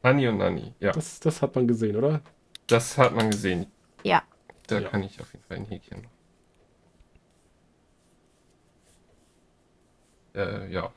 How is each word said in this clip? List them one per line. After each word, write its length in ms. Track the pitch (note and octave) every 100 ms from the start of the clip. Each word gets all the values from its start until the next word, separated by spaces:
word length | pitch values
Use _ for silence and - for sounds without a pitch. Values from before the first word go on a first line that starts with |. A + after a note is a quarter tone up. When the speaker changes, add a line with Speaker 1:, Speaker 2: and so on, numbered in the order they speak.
Speaker 1:
Hani 240 | - C#3 B2+
und 100 | G#2
Nani, 360 | F#2+ F2+ - -
ja. 120 | G2+
Speaker 2:
Das, 280 | B2 - -
das 220 | D#3+ -
hat 140 | C#3 C3
man 120 | B2
gesehen, 280 | A2+ A2 G#2
oder? 260 | C3+ D#3 - _ _ - -
Speaker 1:
Das 300 | A#2 A#2 -
hat 180 | B2 A2+
man 160 | A2
gesehen. 360 | G#2 F#2+ F2+ F#2 _ _ _
Speaker 3:
Ja. 180 | G2+ F2 - _ _ - -
Speaker 1:
Da 120 | G#2
Speaker 2:
Ja. 100 | G2+
Speaker 1:
kann 140 | G#2+
ich 160 | G2 -
auf 100 | -
jeden 100 | - _
Fall 120 | F#2
ein 80 | F#2+
Häkchen 360 | F#2 - -
machen. 100 | A2 _ _ _ _ _ _ _ _ _ _ _ _ _ _ _ _ _ _ _ _ _ _ _ _ _ _ _ _ _ _ _ _ _ _ _ _ _ _ _ _ _ _ -
Äh, 360 | G2 G#2 G2
ja. 180 | F2+ E2+